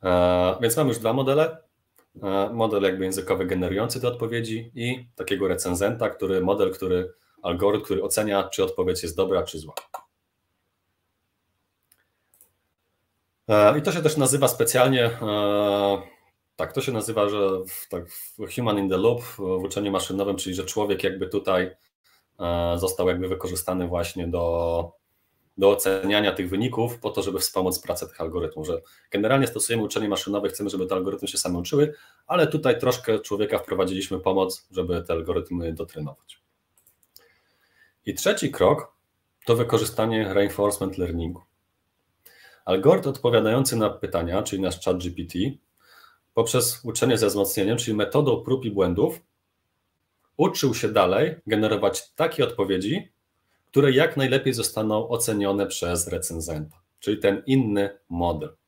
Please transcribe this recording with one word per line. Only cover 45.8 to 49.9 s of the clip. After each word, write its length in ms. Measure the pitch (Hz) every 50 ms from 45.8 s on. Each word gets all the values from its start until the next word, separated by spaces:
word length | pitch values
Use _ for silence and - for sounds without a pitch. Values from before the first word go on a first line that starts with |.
| _ _ - - - - _ _ _ _ _
poprzez 520 | - 113 117 - 123 123 120 - - -
uczenie 320 | 120 110 - - 127 123 107
ze 100 | 110 104
wzmocnieniem, 500 | - 101 98 98 - - 98 98 117 117
czyli 200 | - - 110 107
metodą 440 | 107 - - 147 147 135 117 -
prób 240 | - - 127 135 127
i 60 | 117
błędów, 500 | 101 98 95 90 87 92 120 165 160 - _ _ _ _ _ _ _ _ _ _ _ _ _ _